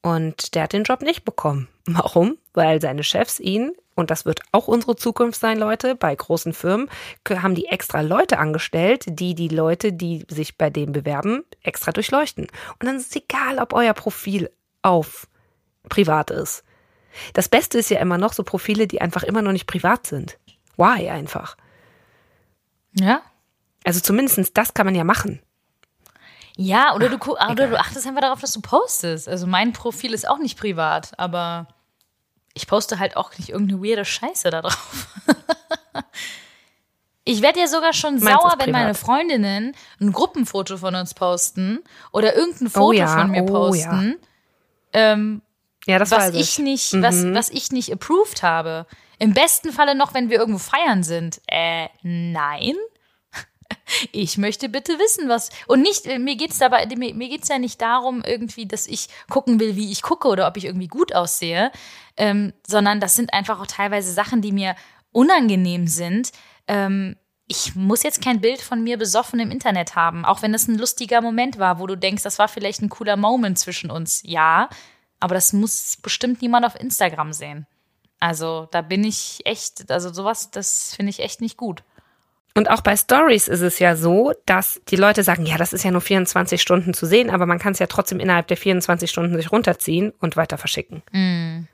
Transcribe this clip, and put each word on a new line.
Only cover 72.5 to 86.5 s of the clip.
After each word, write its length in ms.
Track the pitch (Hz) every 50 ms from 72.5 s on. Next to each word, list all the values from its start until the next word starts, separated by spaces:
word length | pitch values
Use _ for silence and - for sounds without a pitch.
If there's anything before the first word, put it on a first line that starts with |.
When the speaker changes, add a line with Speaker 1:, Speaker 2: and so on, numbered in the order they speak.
| - 226 202 196 - -
Speaker 2:
ein 80 | 214 202
cooler 280 | - - 226 208 202
Moment 420 | 196 208 214 247 254 226 196 180 -
zwischen 320 | - - 175 - - 165
uns. 300 | 120 165 165 160 - - -
Ja, 460 | - 165 160 156 160 160 180 233 294 - - - - _ _ _ _ _ _
aber 160 | - 180 180
das 160 | 185 180 -
muss 460 | - 202 214 214 - - - - - _
bestimmt 400 | - - - - - 247 247 -
niemand 240 | 254 240 233 240 240
auf 140 | 233 233 -
Instagram 540 | - 254 233 - - - - - 156 151 156
sehen. 340 | 151 147 147 147 147 151 _ _ _ _ _ _ _ _ _ _ _
Also 480 | - 170 165 156 160 160 165 160 160 160
da 100 | - 170
bin 220 | 160 156 190 190 208
ich 380 | 220 208 - - - - - -
echt, 460 | - 220 - - - _ - - -
also 220 | - 180 175 180 170
sowas, 380 | 175 196 208 226 - - -
das 440 | - 196 196 - - - - - -
finde 140 | - 202 202
ich 100 | 196 -
echt 220 | - 202 - -
nicht 160 | 226 226 -
gut. 260 | - 247 214 175 - _ _ _ - _ _ _ _ _ _ _ _ _ _ _
Speaker 1:
Und 140 | 208 214 -
auch 120 | 220 220
bei 140 | - 214 208
Stories 520 | 202 - - 247 277 320 320 233 208 -
ist 140 | - - 175
es 180 | 180 180 170 -
ja 160 | 180 175 170
so, 360 | 160 160 170 175 202 240 285 - - _
dass 340 | - 190 190 190 - - - _ -
die 60 | -
Leute 280 | 180 196 208 208 220 196
sagen, 240 | - - 165 160
"Ja, 100 | 160 160
das 160 | 160 170 - -
ist 100 | 180 -
ja 60 | 190
nur 120 | 180 175
vierundzwanzig 600 | 170 - 196 190 180 175 - 175 175 180